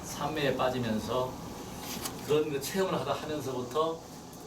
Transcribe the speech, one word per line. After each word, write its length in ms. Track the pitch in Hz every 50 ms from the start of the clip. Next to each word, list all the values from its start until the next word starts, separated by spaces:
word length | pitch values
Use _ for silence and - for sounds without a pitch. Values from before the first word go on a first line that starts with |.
| -
삼매에 520 | - - - 143 160 156 156 143 135 127
빠지면서 760 | 135 131 127 127 123 117 110 110 107 104 113 117 127 127 - - - - - - - - - - - - - - - - - - - -
그런 220 | 139 147 151 147 151
그 120 | 143 131
체험을 340 | - - - 190 190 180 165
하다 180 | - - 143 135
하면서부터 880 | - 147 151 151 147 117 131 127 127 - - 143 151 160 160 165 160 - - - - - - - - -